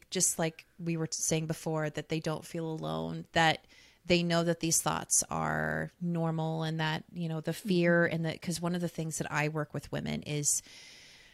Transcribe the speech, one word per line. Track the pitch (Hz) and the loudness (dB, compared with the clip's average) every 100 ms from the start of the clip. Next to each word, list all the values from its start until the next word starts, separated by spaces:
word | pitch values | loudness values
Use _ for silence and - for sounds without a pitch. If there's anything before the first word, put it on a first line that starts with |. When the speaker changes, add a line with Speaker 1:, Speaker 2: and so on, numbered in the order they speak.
| - | -4
Speaker 1:
just | 185 - - | 0 0 2
like | 165 - - - | -2 -2 -14 -8
we | 170 165 | -4 -2
were | 160 | -2
saying | - - 160 160 | -4 0 0 0
before, | 156 165 160 151 | -4 -4 -2 -2
that | 151 151 | -4 -4
they | 160 | -4
don't | 160 156 | -2 -4
feel | 165 170 160 | -6 -6 -6
alone, | 160 156 160 165 165 170 | -4 -4 -4 -4 -6 -2
that | 165 160 - - - - _ - | 2 4 2 -4 -20 -20 _ 2
they | 175 | 4
know | 170 170 | 4 4
that | 170 170 | 4 2
these | 165 160 | 2 2
thoughts | 156 - - - - | 2 -2 2 0 2
are | 80 156 156 156 156 156 - | -2 0 0 0 -2 -4 -4
normal | 175 170 165 160 160 160 | -2 0 0 0 -2 -2
and | 160 160 | -2 -2
that, | 156 160 - | -2 -2 -6
you | 175 165 | -6 -4
know, | 160 | -4
the | 165 | -4
fear | 160 214 180 170 170 170 | -2 2 4 6 6 4
Speaker 2:
Mm-hmm. | |
Speaker 1:
and | 165 | 2
that, | 165 - | -2 -4
'cause | - 165 | -4 -2
one | 175 | -2
of | 180 | -2
the | 170 | -4
things | - 160 - | -4 -4 -4
that | - | -2
I | 147 151 | 0 0
work | 156 151 | -2 -4
with | 143 - | -6 -6
women | 147 143 151 | -6 -4 -4
is | - 147 147 - - - - - - - - | -2 -2 0 0 -4 -16 -20 -20 -20 -20 -20